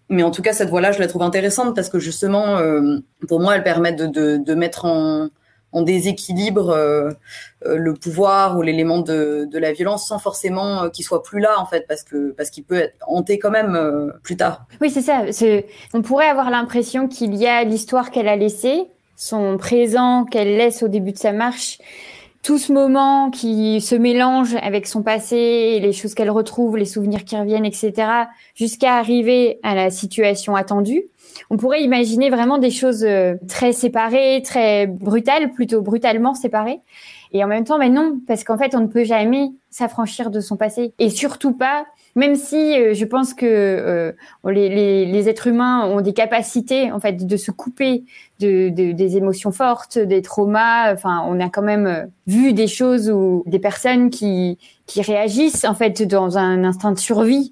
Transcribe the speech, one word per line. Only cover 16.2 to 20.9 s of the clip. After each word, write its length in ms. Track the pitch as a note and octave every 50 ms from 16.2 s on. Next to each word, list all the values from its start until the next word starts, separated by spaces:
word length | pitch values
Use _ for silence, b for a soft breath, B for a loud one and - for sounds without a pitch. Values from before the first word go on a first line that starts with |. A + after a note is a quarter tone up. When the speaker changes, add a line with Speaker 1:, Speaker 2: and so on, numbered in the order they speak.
| D#4
Speaker 2:
avoir 240 | D4+ C#4+ C4+ C4 B3+
l'impression 560 | A#3+ A#3+ A#3+ A#3+ - A#3+ A#3 A#3+ - C4 C4+
qu'il 260 | C4 C4 - A#3 G#3+ G3+
y 140 | G3 A3+
a 160 | A#3+ A#3+ A#3 A#3+
l'histoire 480 | G#3+ A3 G#3+ - - B3+ B3+ B3 B3
qu'elle 160 | - B3+ A3
a 80 | G#3 G#3
laissée, 480 | G3+ G#3 G#3+ G#3 - - B3+ C#4 E4 F#4 - _ _ _ _ _
son 420 | - - - A3+ G#3+ G3+ G3 F#3+
présent 680 | F#3+ - - A#3+ A#3+ A#3+ A3+ G#3+ B3 B3 B3 B3 B3 A#3+
qu'elle 320 | - - A3+ G#3 G3+ G#3
laisse 260 | G#3+ A#3 A#3+ A#3 A#3 A#3
au 60 |
début 220 | G#3+